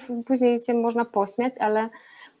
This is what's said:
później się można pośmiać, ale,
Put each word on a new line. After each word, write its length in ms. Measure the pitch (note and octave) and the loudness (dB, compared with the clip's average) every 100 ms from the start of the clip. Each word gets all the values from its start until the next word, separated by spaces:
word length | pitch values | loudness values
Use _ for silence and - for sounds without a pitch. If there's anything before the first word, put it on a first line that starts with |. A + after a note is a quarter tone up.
| - A#3+ A#3 | 0 -6 0
później 340 | C4 B3 A#3+ | 2 4 2
się 140 | A#3+ | 0
można 320 | A#3+ A#3 A#3 A#3 | 0 2 0 -2
pośmiać, 480 | G3+ G3+ - B3 - | 0 -2 -2 -4 0
ale, 300 | G#3+ G#3+ A3+ - - - - _ | 0 0 -2 -8 -20 -20 -20 _